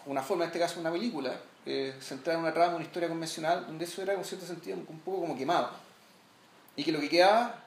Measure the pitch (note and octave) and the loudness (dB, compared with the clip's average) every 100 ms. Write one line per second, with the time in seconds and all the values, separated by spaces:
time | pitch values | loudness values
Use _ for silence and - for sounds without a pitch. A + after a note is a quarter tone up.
0 | - C#3 - F#3 E3 E3+ E3+ F3 E3 E3+ | -6 -4 0 0 0 0 0 0 -2 0
1 | A#3 D3+ B2+ - - - - C3+ C3+ C3 | -2 -2 -4 -6 -12 -14 -6 -4 -4 -6
2 | - C3+ E3+ E3 E3 E3 F3 E3+ D3+ F3 | -10 -6 -2 0 2 4 4 4 -4 -2
3 | E3 E3 D#3+ - D#3+ F3+ - D#3 E3+ - | -2 -2 -6 -2 0 0 0 -8 -6 -4
4 | F#3+ G3 - F#3 F3 E3+ F#3+ F3 D#3+ D#3+ | -2 -2 -2 -8 -8 -10 -8 -8 -8 -10
5 | - F#3+ E3+ B2+ C3 E3+ - - - - | -6 -2 -2 -2 2 2 2 -4 -18 -20
6 | - - - - - - - - D3+ D3+ | -20 -20 -20 -20 -20 -20 -16 -4 0 0
7 | C#3+ E3 F#3 A3 A#3+ - | 4 6 8 8 4 -4